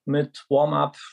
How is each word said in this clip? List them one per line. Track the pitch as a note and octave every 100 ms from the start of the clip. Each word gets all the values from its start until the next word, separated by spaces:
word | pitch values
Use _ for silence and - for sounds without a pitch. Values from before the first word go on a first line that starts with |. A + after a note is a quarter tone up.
mit | - D3 C#3 - -
Warm-up. | C#3 D3 D3 C#3+ - -